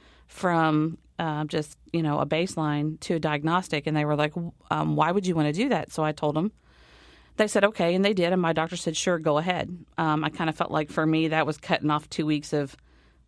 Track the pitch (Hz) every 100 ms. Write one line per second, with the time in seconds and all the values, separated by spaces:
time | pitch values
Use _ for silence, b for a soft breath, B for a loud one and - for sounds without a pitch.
0 | b b b - 185 165 160 151 160 165
1 | _ - 165 151 151 165 151 - - 170
2 | 156 147 143 156 180 - 151 147 151 156
3 | - 165 156 147 156 175 185 151 156 156
4 | 147 147 151 170 170 - - 151 156 151
5 | 156 190 185 165 147 156 269 190 - -
6 | 151 151 151 151 202 - B B B B
7 | B B B - 214 214 202 214 170 185
8 | 196 196 170 185 165 160 160 175 - 160
9 | - 175 160 147 175 180 - 175 - -
10 | 160 151 156 - 165 156 165 156 151 -
11 | 160 160 160 156 151 156 - 175 151 151
12 | - - 156 151 147 147 139 - b b
13 | b b